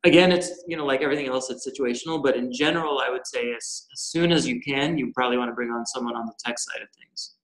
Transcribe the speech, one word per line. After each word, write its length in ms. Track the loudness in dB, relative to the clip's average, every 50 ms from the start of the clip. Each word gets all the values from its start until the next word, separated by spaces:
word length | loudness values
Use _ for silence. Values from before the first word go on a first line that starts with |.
| 6
again, 260 | 8 8 10 8 8
it's, 340 | 6 4 2 -2 -8 -10 -8 -8
you 80 | -6
know, 80 | -4 0
like 160 | 0 0 2
everything 280 | 2 0 0 0 0 -2
else, 200 | -2 -2 -2 -4
it's 180 | -8 -6 -8
situational, 560 | -10 -4 -2 -2 -2 0 -2 -4 -4 -4 0 2
but 140 | 2 2
in 160 | 2 0 -4 -2
general, 480 | 0 0 2 2 0 0 -2 -2 0
I 80 | 0 -2
would 180 | -2 -4 -6
say 280 | -6 -4 -4 -4 -4 -4
as, 320 | -6 -8 -10 -10 -10 -12 _
as 100 | -12 -10 -10
soon 300 | -4 0 2 4 4 4
as 140 | 4 2
you 140 | 0 -2 -4
can, 380 | -4 -4 -2 0 0 0 0 0
you 140 | -2 -4 -2
probably 240 | 0 0 0 2 0
wanna 160 | -2 -2 -4
bring 160 | -4 -4 -4
on 160 | -4 -4 -6
someone 280 | -6 -6 -6 -6 -4 -6
on 120 | -6 -8
the 80 | -10 -10 _ -6
tech 140 | -6 -4 -4
side 240 | -6 -8 -8 -12 -12
of 60 | -14
things. 460 | _ _ -20 _ _ -14 -14 -14 _ _